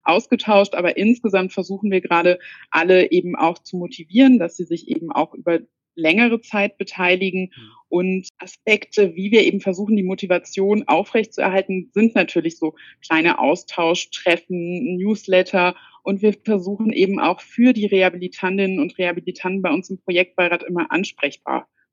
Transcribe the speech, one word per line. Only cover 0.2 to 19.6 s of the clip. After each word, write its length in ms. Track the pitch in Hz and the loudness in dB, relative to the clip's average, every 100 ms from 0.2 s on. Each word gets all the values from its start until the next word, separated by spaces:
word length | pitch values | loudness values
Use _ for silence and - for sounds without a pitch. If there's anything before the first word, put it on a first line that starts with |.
| - 240 - 202 196 | 0 -2 4 2 2
Aber 240 | - 180 - | 0 -2 2
insgesamt 560 | 208 240 220 190 185 | 2 2 2 0 0
versuchen 380 | - 180 196 208 | -6 -8 -6 -2
wir 100 | 190 | -2
gerade, 380 | - 170 175 180 - - - | 0 2 2 0 -4 -20 -4
alle 400 | 160 170 185 - | 0 4 4 4
eben 240 | 180 175 - | 2 0 0
auch 240 | 165 180 | -2 -2
zu 180 | - 180 | -8 -10
motivieren, 640 | 175 - 160 202 269 240 | -8 -12 -2 4 6 6
dass 160 | 170 - | 2 -6
sie 80 | |
sich 240 | 170 165 - | -8 -8 -6
eben 240 | 160 165 | -8 -4
auch 220 | - 156 | -4 -4
über 260 | - - 165 - _ _ - | -4 -2 -2 -4 _ _ -2
längere 460 | 156 190 240 226 | 0 2 2 0
Zeit 360 | - 208 202 - | -4 -4 -4 -4
beteiligen. 760 | 190 - 180 185 190 185 185 - | -10 -4 0 0 0 -4 -8 -12
Mhm. 160 | 107 _ _ | -20 _ _
Und 380 | 175 185 190 - - | -2 -2 -4 -6 -16
Aspekte, 800 | 180 - - 208 - - 196 165 | -20 -10 -2 -2 0 0 0 0
wie 160 | 202 | 2
wir 120 | 220 | 4
eben 180 | - 190 | 4 0
versuchen, 340 | 196 180 208 214 | -4 -4 -2 0
die 80 | |
Motivation 840 | 185 190 185 175 - - 196 208 - | 0 -6 -2 -4 -2 -4 0 0 0
aufrechtzuerhalten, 1000 | 160 202 226 214 - 190 190 190 185 170 | -2 0 -2 -2 -4 -2 -2 -2 -6 -4
sind 220 | 202 226 226 | 0 2 2
natürlich 420 | - 175 165 - | 0 -2 -4 -4
so 180 | 156 - - _ - | -8 -8 -18 _ -2
kleine 340 | 160 165 - | 0 2 0
Austausch, 720 | 135 180 - - 165 170 - | 0 -2 -4 -4 -2 -2 -6
Treffen, 840 | - 180 170 - 180 170 175 165 180 | -4 0 0 -2 -8 -6 -6 -4 -2
Newsletter. 800 | 196 208 - 185 185 190 180 - - _ | -2 -4 2 2 2 0 0 -2 -14 _
Und 180 | - 196 | -6 0
wir 120 | 214 | 0
versuchen 580 | 208 - 202 180 208 220 | 0 -2 -2 -2 -4 -2
eben 280 | - 190 202 | 0 0 0
auch 220 | 160 180 | -2 -2
für 320 | - - 247 | -6 2 4
die 120 | 220 202 | 4 0
Rehabilitantinnen 960 | 196 185 180 180 - 185 196 196 190 | 2 2 0 -8 -6 -2 0 0 0
und 180 | 165 - | -4 -2
Rehabilitanten 640 | 180 175 180 180 185 190 | -4 -4 -8 -8 -6 -4